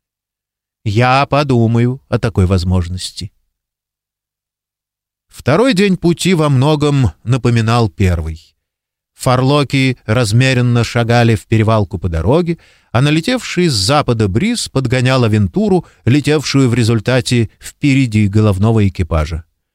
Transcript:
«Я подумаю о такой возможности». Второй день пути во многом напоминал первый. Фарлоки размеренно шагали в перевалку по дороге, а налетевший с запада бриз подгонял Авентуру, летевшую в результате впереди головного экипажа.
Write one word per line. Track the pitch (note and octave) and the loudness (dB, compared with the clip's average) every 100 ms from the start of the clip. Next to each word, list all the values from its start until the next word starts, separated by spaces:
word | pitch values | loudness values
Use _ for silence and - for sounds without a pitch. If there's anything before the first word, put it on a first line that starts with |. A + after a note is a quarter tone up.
| _ _ _ _ _ _ _ _ G#2+ | _ _ _ _ _ _ _ _ -4
«Я | G#2 B2+ C3 C#3+ | 0 2 0 0
подумаю | C#3 D3 A#2+ A2+ A#2 A#2+ C3 - | 0 0 2 2 2 0 -4 -6
о | A#2+ | -4
такой | A#2 - F#2 | -2 0 0
возможности». | F#2+ F2+ F#2 E2+ F2+ - - G2 - _ _ _ _ _ _ _ _ _ _ _ _ _ _ _ _ _ _ _ - | 0 0 -2 -2 -8 -12 -14 -16 -18 _ _ _ _ _ _ _ _ _ _ _ _ _ _ _ _ _ _ _ -10
Второй | - D#3+ C4+ | -2 0 2
день | F#3 G3+ F3+ | 2 0 0
пути | E3+ E3 E3+ | 0 0 0
во | F3 D3+ | 0 2
многом | C3 D3 D#3 D3 C#3+ B2 - - | 2 2 0 0 2 0 -2 -4
напоминал | C3 B2 A#2 A2 A#2+ A2 | -2 0 0 0 0 0
первый. | - F#2 E2 D#2+ D#2+ - _ _ _ _ _ _ | 0 -2 0 -4 -12 -16 _ _ _ _ _ _
Фарлоки | - C3+ B2 C3 D3 C3+ C#3 C3 B2 - | -6 -2 0 2 0 0 0 -2 -2 -2
размеренно | A2 A2 A#2 C3 B2 B2 A#2+ A2 | -2 0 2 2 2 0 0 0
шагали | A#2+ A2+ A#2+ A#2 G#2+ | -2 0 2 2 0
в | - | 0
перевалку | A2 A2 A2+ G2 F2 | 0 2 0 -2 -6
по | F#2 | -6
дороге, | D#2+ E2 D#3 F3 E3 _ _ _ | -4 0 0 0 -6 _ _ _
а | A2+ | -2
налетевший | C#3+ D#3 E3 B3+ - F3 F3 | 0 0 -2 -4 -4 -2 0
с | |
запада | A2 F#2+ D3 C3 A2+ G#2 | 0 0 0 0 0 0
бриз | G2 G#3 A#3+ - | 0 -2 -4 -6
подгонял | C#3 B2+ B2+ B2 C3 A#2 | -6 -2 0 0 2 2
Авентуру, | G#2+ G2 F#3 G#3+ F3+ - _ - | 2 0 -2 0 -2 -2 _ 0
летевшую | C#3+ C#3 D3+ - C#3 C3 | 0 0 -2 0 0 2
в | |
результате | A#2+ A2 A#2 A2+ B2+ - A#2+ A2 _ | 2 0 0 0 -2 0 0 -2 _
впереди | - - D3 C3+ B2+ G#2+ G2+ | -20 -4 0 0 0 0 0
головного | G#2+ G#2+ F#2 A2 A2+ G2+ | 2 2 2 0 2 0
экипажа. | - E2+ D#2+ D2+ D#2+ - _ _ | -2 -4 -4 -4 -8 -12 _ _